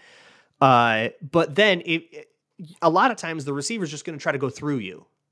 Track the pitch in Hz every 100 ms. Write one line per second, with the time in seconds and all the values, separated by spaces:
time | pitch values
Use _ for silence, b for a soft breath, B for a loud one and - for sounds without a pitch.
0 | b b b b b - 135 123 120 110
1 | 117 - 139 170 151 143 214 180 170 165
2 | 165 151 - _ _ _ 165 - 165 175
3 | 254 220 165 160 139 143 143 233 165 147
4 | - 151 165 139 131 - 147 139 95 80
5 | _ _ _